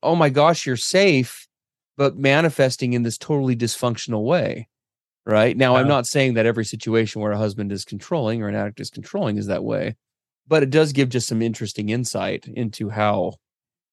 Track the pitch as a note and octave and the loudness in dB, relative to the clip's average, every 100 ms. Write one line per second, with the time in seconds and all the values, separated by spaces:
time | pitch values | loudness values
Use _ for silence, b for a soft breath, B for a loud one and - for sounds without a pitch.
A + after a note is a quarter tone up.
0 | C#3+ E3+ D3 C3 D#3 E3 - A#2+ - F#3 | 0 2 4 4 4 2 -2 -4 0 2
1 | G3+ C#3 B2 - - _ _ _ _ - | 4 4 0 -6 -20 _ _ _ _ -2
2 | C#3 - C3+ C#3+ E3 - C3 - B2 B2 | -2 2 4 4 4 2 0 2 -2 0
3 | A#2 - - D3 C3 A#2 A#2 - B2 A2+ | -2 -4 -4 0 0 0 -2 -2 -2 -2
4 | - A2 A2+ E3+ G#2+ - A#2 _ _ _ | -4 -2 0 0 0 -6 -12 _ _ _
5 | _ _ A2 G#2+ A#2 A#2 B2+ B2+ C3+ C#3 | _ _ 0 4 4 4 4 4 4 2
6 | A#2+ D3 C3+ A#2 A2 A2+ G#2+ A2 - A2+ | 0 0 2 2 2 0 -4 -6 -2 0
7 | G#2+ A2 G#2+ G#2 G#2+ G#2 G2+ G2 - G2+ | 0 -2 -4 -2 -2 -4 -6 -6 -8 -12
8 | - E3+ A2 A2+ G#2 G#2 G2+ G#2+ - - | -6 -4 -2 -2 -4 -4 -6 -8 -14 -14
9 | F#2+ G3 D3 G#2 G2+ F2+ G#2+ A2 G2 A#2 | -10 -6 -4 -4 -4 -4 -4 -4 -6 -10
10 | _ _ _ _ - D#3 C3+ D3+ D#3 C#3 | _ _ _ _ 0 2 4 4 2 2
11 | C3 A#2+ - A2+ A2+ G#2+ G#2+ - G#2 A#2+ | 0 0 -2 -2 -2 -4 -8 -6 -4 -2
12 | A#2+ G2 F#2+ F#2+ - A#2+ A2+ - G#2+ A2 | -2 -4 -4 -6 -8 -8 -8 -6 -8 0
13 | G#2 G2+ F2+ - _ _ _ _ _ | 0 0 -2 -6 _ _ _ _ _